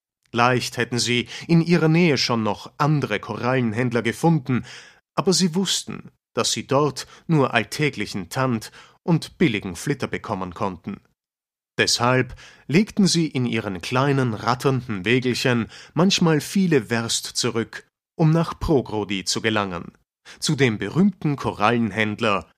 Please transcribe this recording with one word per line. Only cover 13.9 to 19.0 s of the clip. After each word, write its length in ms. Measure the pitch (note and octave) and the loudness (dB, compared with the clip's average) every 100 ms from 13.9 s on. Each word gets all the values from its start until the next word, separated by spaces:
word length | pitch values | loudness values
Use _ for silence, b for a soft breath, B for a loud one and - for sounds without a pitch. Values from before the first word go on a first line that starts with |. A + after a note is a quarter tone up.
| B2 C#3 C3+ B2+ | 0 2 2 0
ratternden 680 | G#2 G#2+ B2+ C#3+ C3 - G2+ | -2 -2 0 2 0 -2 -4
Wägelchen 640 | F2+ B2+ B2 A#2 C3+ A#2+ G#2+ B B | 2 2 2 0 0 0 -2 B B
manchmal 460 | - F#3 - E3 D3+ | 0 2 4 2 2
viele 500 | - G3 F#3 D3 G2+ | 0 0 2 2 2
Werst 360 | A#2 A#2 - - | -4 -2 -6 -6
zurück, 600 | - B2 A#2 A2 - - _ _ - | -4 -2 -2 -4 -8 -20 _ _ 0
um 140 | D#3+ | 2
nach 280 | E3 E3 - | 2 0 -4
Progrodi 680 | - D3 A2 G#2+ | 0 0 0 -4